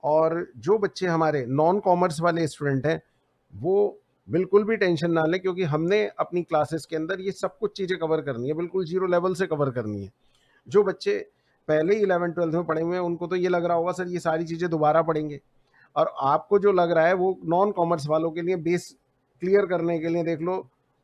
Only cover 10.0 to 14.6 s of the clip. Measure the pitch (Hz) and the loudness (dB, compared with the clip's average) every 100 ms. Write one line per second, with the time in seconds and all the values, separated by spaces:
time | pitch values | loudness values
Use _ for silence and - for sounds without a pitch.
10 | 98 _ _ _ _ _ - 156 196 - | -10 _ _ _ _ _ 0 2 2 0
11 | - 202 - _ _ _ - 151 160 214 | -4 -4 -6 _ _ _ -2 0 2 2
12 | 202 180 175 170 170 160 165 160 165 180 | 2 2 0 -2 -2 -2 -2 -2 -2 -2
13 | 175 170 170 185 180 180 170 170 170 170 | -4 -4 -4 -2 0 0 0 0 0 -2
14 | 180 175 170 160 165 165 | -4 -4 -2 -2 -4 -4